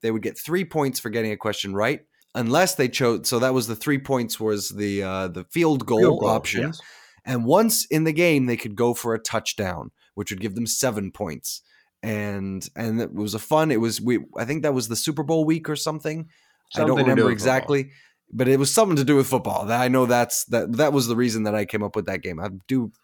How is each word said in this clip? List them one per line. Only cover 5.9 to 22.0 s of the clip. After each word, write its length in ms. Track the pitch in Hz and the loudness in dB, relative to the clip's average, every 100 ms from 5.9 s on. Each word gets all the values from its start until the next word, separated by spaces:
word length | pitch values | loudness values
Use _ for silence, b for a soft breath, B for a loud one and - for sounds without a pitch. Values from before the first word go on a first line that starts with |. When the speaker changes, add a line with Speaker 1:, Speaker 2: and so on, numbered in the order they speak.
| 113 | 4
Speaker 2:
Field 200 | 120 - | 4 4
goal, 80 | - | 2
Speaker 1:
option. 320 | 110 - 110 | 0 -2 -4
Speaker 2:
yes. 200 | 147 160 B B B B - | -4 -6 B B B B -6
Speaker 1:
And 180 | 123 117 | -2 4
once 400 | 175 226 - - | 4 4 0 0
in 200 | 156 160 | 0 2
the 80 | |
game, 320 | 151 175 147 127 | 2 4 4 2
they 100 | 120 | -2
could 180 | 113 101 | -4 0
go 160 | 120 | 0
for 200 | 117 117 | 0 -2
a 60 | 113 | -4
touchdown, 720 | - 113 - - 95 82 - - _ - | -2 -4 -4 -4 -4 -6 -10 -16 _ -10
which 160 | 101 | -8
would 80 | 95 | -6
give 140 | 107 98 | -6 -4
them 100 | 113 | -4
seven 460 | - 131 107 98 | -2 -2 -2 -6
points. 500 | - 98 71 - - - _ _ _ | -6 -8 -8 -10 -12 -14 _ _ _
And, 640 | 110 104 104 101 98 95 - - | -6 -4 -4 -6 -6 -8 -10 -8
and 260 | 113 113 | -4 -2
it 120 | 107 | -4
was 200 | 92 104 | -4 -6
a 60 | 107 | -6
fun, 300 | - 156 160 | -2 0 2
it 100 | 113 | 2
was, 180 | 117 107 | 0 -2
we, 200 | 113 113 - - | 0 -2 -2 -8
I 80 | 113 | -6
think 180 | 156 | -2
that 100 | 151 | 0
was 140 | 131 110 | 0 -2
the 80 | 113 | -4
Super 280 | 165 147 | -4 -4
Bowl 200 | 147 160 | -2 0
week 240 | 156 160 156 | 2 0 -2
or 60 | 151 | -6
something. 540 | 160 151 156 156 160 _ _ _ _ - | -4 -6 -6 -6 -8 _ _ _ _ 0
I 40 | |
don't 80 | 151 | 2
Speaker 2:
Something 60 | 139 | 4
to 60 | |
do 60 | 131 | 4
Speaker 1:
remember 140 | 123 107 | 4 4
Speaker 2:
with 140 | 104 | 2
football. 140 | 120 131 | 2 0
Speaker 1:
exactly, 360 | 131 139 135 b b b _ | 2 0 -2 b b b _
but 160 | 113 127 | 0 4
it 100 | 135 | 4
was 120 | 139 | 4
something 220 | - 214 151 | 4 4 4
to 60 | |
do 120 | 135 143 | 6 4
with 100 | 131 | 4
football. 380 | 127 101 - 104 | 0 0 -4 0
That, 160 | 117 | 2
I 60 | 127 | 4
know 160 | 131 123 | 4 4
that's, 400 | 120 120 - - | 4 2 -2 -2
that, 260 | 113 90 117 | 0 0 2
that 160 | 151 | 4
was 140 | 143 117 | 4 2
the 80 | 117 | 2
reason 280 | 123 110 | 0 0
that 120 | 107 107 | 0 0
I 100 | 101 | -2
came 180 | 107 | -2
up 120 | 104 | -4
with 100 | 107 | -4